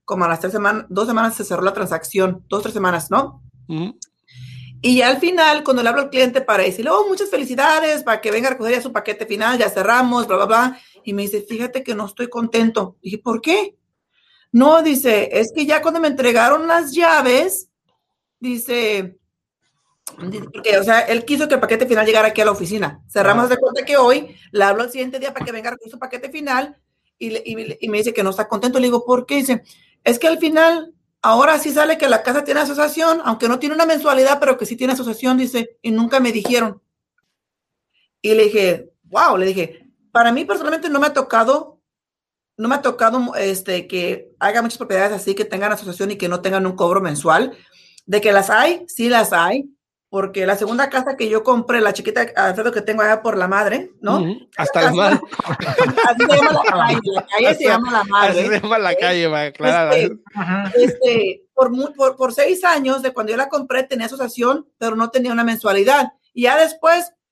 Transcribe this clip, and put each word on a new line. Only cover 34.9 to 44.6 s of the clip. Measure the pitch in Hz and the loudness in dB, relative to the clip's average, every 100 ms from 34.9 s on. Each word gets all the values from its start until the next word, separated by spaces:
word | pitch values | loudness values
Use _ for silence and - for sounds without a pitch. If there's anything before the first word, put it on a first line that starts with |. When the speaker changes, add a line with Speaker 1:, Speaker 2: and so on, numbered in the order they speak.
Speaker 1:
asociación", | 262 240 220 254 254 | -2 -6 -4 0 0
dice, | 254 247 233 - | 0 -4 -6 -8
"y | 226 | -4
nunca | 220 233 269 | -2 2 2
me | 247 | 2
dijeron". | 220 196 247 226 196 _ _ _ _ _ _ _ _ _ _ _ _ _ _ | 0 0 0 0 -6 _ _ _ _ _ _ _ _ _ _ _ _ _ _
Y | 214 220 | 2 4
le | 208 | 4
dije, | 214 190 170 - _ | 4 2 0 -6 _
"Wow", | _ 196 320 196 | _ 2 4 4
le | 190 | 0
dije, | 190 160 - _ _ _ | -2 -4 -8 _ _ _
para | 240 233 | 2 4
mí | 247 370 | 2 -2
personalmente | 381 302 320 320 | -4 -2 -4 -2
no | 285 | 0
me | 294 | 0
ha | |
tocado, | 285 262 226 226 285 320 _ _ _ _ _ _ _ _ - | 0 0 2 2 0 -2 _ _ _ _ _ _ _ _ -8
no | 226 | -4
me | 277 | -2
ha | |
tocado, | 277 240 226 247 240 - | -2 0 0 0 -4 -4
este, | 196 190 190 180 180 | -4 -4 -4 -6 -4
que | 180 175 - - - | -6 -4 -6 -10 -4
haya | 190 226 | -2 0